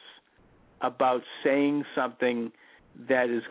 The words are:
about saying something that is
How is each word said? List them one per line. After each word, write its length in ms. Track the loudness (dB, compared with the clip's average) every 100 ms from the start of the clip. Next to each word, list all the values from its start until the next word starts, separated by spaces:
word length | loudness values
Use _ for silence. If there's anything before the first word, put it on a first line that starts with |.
| -20 -20 _ _ _ _ _ _
about 400 | -6 2 2 2 -4 -4
saying 420 | 0 2 2 0 -2 -4
something 560 | -4 0 -2 0 -6 -10 -20 -20 _ -20 -2
that 200 | 0 2
is 140 | 0 0